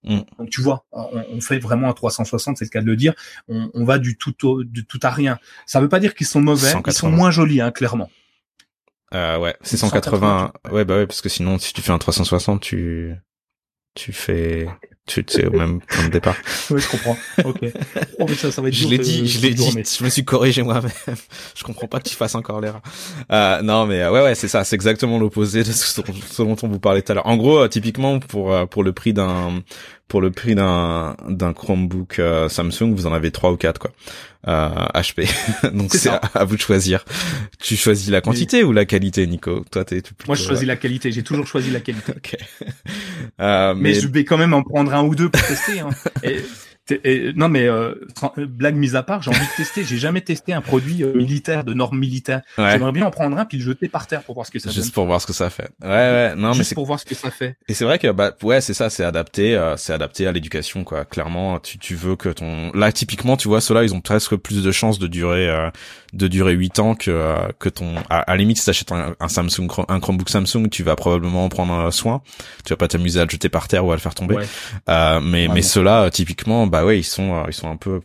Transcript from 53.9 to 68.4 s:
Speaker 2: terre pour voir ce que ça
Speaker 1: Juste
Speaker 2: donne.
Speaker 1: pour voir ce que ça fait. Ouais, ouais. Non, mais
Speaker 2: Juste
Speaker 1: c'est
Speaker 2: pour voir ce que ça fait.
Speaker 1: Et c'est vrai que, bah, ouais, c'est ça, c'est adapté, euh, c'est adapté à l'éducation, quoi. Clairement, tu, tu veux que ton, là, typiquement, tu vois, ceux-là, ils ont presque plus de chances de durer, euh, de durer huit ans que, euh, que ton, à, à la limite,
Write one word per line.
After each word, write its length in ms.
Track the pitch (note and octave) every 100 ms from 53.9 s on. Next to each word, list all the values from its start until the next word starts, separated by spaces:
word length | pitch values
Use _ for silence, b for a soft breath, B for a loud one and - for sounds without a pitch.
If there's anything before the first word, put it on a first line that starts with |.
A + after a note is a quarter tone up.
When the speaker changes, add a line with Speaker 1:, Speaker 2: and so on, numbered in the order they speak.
| D#3 -
Speaker 2:
terre 160 | D3+
pour 120 | - B2
voir 100 | A2
ce 60 |
que 80 | A#2
ça 100 | G2+
Speaker 1:
Juste 180 | G#2+ A#2
Speaker 2:
donne. 40 |
Speaker 1:
pour 140 | A2+ F2+
voir 160 | F2
ce 60 | -
que 60 |
ça 160 | F2 F2
fait. 200 | - - _
Ouais, 60 | F#2+
ouais. 460 | G#2 B2 B2 A#2 E2
Non, 140 | A2
mais 60 | B2
Speaker 2:
Juste 140 | A#2
Speaker 1:
c'est 60 | -
Speaker 2:
pour 100 | C#3
voir 140 | D3
ce 60 | -
que 100 | C3
ça 160 | C3
fait. 240 | - B2+ C3 -
Speaker 1:
Et 40 |
c'est 120 | G#2+ A#2
vrai 140 | F3
que, 120 | A#2
bah, 240 | G2 G2+ -
ouais, 160 | G#2+ C3
c'est 140 | B2+
ça, 160 | G2 A2+
c'est 160 | - F2
adapté, 500 | E2 D#2+ - G#2 A2
euh, 220 | E2 D2
c'est 160 | -
adapté 340 | D#2+ D2+ - F#2+
à 60 |
l'éducation, 500 | F2 D#2 D#2 D2+ G2
quoi. 220 | F2+ D#2 D2
Clairement, 540 | - D#2+ F2 F#2+ F2
tu, 180 | - -
tu 160 | - F2
veux 220 | F2+ F#2
que 120 | F#2+
ton, 420 | D#2+ E2 D#2+ E2
là, 180 | G2 G#2+
typiquement, 460 | - A2 G2+ B2 C3
tu 100 | G#2+
vois, 140 | A2
ceux-là, 220 | - A2+
ils 100 | A#2
ont 80 | F#2
presque 340 | - G#2+ - G2+
plus 260 | - G2+
de 100 | F#2+
chances 280 | F#2 A2 G2+
de 80 | F2+
durer, 420 | F2 F2 F2 F2
euh, 200 | D#2+ E2 B B B B
de 160 | F#2+ F#2+
durer 260 | F#2+ F#2
huit 260 | F2+ F#2 -
ans 160 | G#2+ A2
que, 160 | -
euh, 360 | E2 D#2 D#2+ F2 -
que 100 | F#2+
ton, 260 | - F2 E2+ -
à, 100 | E2
à 120 | -
la 60 |
limite, 200 | F#2